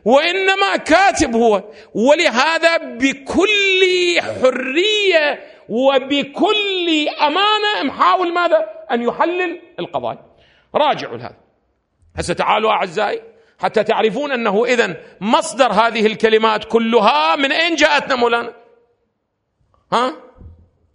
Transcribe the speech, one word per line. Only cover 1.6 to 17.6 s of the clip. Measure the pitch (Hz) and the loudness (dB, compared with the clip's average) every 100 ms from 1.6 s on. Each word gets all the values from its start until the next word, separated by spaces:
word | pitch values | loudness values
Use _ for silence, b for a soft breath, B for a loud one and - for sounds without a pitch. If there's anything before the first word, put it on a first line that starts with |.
| - B B | -4 B B
ولهذا | 190 247 320 311 233 302 330 330 330 | -2 2 4 2 2 0 2 2 0
بكل | 277 233 269 269 - 294 415 403 392 370 370 370 349 330 | -4 -2 -2 -2 -4 2 4 4 2 2 2 2 0 -2
حرية | - 202 254 247 254 294 427 415 392 330 294 247 B B - | -4 0 0 0 -2 -2 0 0 2 2 0 -4 B B -6
وبكل | 220 269 269 269 285 - - 359 415 403 370 339 311 302 - | 0 2 2 0 -2 -2 -2 0 0 -2 -2 -2 -2 -2 -2
أمانة | 294 349 415 427 415 392 | -2 0 0 0 -2 -2
محاول | 285 - 339 370 339 | -6 0 0 2 0
ماذا؟ | 339 339 311 320 - - | -2 0 0 -2 -12 -6
أن | 240 | -4
يحلل | 240 - 330 359 359 349 - - | -4 -2 -2 -2 -6 -8 -16 -14
القضايا. | 175 139 117 - - _ b b b | -8 -6 -6 -8 -16 _ b b b
راجعوا | 220 294 170 131 117 | -2 0 -2 -8 -12
لهذا. | 120 - _ _ _ _ _ _ _ 160 | -14 -20 _ _ _ _ _ _ _ -10
هسه | 160 | -6
تعالوا | 170 165 214 220 | -4 0 0 0
أعزائي | 190 185 170 208 - - b b _ | 0 -2 -4 -4 -6 -12 b b _
حتى | 185 214 | -2 0
تعرفون | 208 196 214 208 294 | 0 0 0 -2 -4
أنه | 254 226 196 | -4 -2 0
إذن | 240 240 208 160 B B | 2 0 -2 -6 B B
مصدر | 202 311 - 220 247 | -2 0 -2 0 2
هذه | 196 233 220 214 | 2 0 0 -2
الكلمات | 196 220 220 220 214 | 0 2 4 2 0
كلها | - 226 226 233 208 294 311 311 | 0 0 2 4 4 2 0 0
من | 269 | 0
أين | 311 | 0